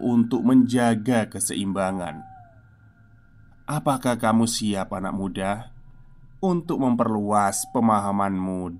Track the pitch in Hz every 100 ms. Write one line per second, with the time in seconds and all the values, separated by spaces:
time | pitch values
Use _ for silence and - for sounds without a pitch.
0 | 120 120 117 120 110 131 113 123 117 113
1 | 107 120 104 101 - - 98 95 95 95
2 | 85 76 - - - - - - - _
3 | - - - - - - - 151 151 131
4 | 127 117 113 113 113 - 107 98 92 95
5 | 95 98 98 98 95 104 - - - -
6 | - - - - 190 175 165 143 131 120
7 | 113 107 104 104 98 - - 127 117 104
8 | 101 101 98 95 92 92 90